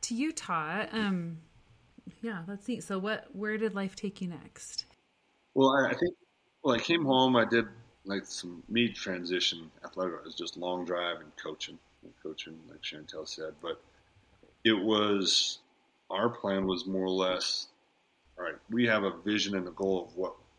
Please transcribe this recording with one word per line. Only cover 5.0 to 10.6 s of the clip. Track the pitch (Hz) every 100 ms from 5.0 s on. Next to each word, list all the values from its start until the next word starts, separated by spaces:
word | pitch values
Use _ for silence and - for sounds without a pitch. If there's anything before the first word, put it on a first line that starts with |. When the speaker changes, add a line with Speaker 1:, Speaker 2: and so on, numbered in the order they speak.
| _ _ _ _ _
Speaker 2:
Well, | - 135
I, | 139 131
I |
think, | - 175 - _ _ _ _
well, | 143 117
I |
came | - 170 143
home, | 131 131 123
I | 110
did, | 117 113 - - _ -
like, | 98 -
some | - 90 87 -
mid-transition | 110 117 98 - 90 87 90 87 85 82 - -
athletic. | - 92 80
It | 80
was | 82
just | 85
long | -